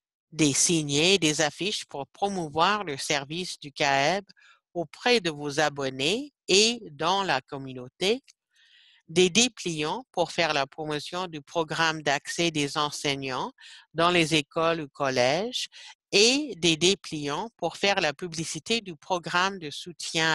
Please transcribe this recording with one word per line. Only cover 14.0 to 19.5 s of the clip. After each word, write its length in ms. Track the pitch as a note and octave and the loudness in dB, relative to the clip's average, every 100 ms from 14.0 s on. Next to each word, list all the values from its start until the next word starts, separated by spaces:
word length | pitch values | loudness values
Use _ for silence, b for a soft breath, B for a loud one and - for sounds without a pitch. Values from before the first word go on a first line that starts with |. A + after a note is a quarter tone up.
| E3+ | 2
les 240 | F3 D#3 | 4 4
écoles 480 | D#3 C#3+ E3+ E3 E3 | 2 0 0 0 0
ou 60 | C#3+ | -6
collèges 800 | - C#3 B2+ B2 D#3 A3+ B3+ - B B - _ | -4 0 2 2 2 -2 -6 -8 B B -20 _
et 420 | F#3+ A3+ C4+ D4+ F3+ | 4 4 4 -2 0
des 200 | E3 D#3+ | 2 4
dépliants 720 | F3 G3 - D#3 C#3+ D3+ A3+ - | 2 2 -4 -6 -4 -4 -6 -6
pour 220 | E3 - | -6 -2
faire 240 | G3+ F#3+ | 0 2
la 100 | D#3+ | 0
publicité 720 | C#3 F3+ D#3+ D#3+ D#3+ - A3+ | -2 -8 -8 -8 -8 -2 -4
du 140 | F#3+ D#3+ | -4 -12
programme 640 | - F#3 D#3+ F3 F#3+ | -4 -4 0 0 0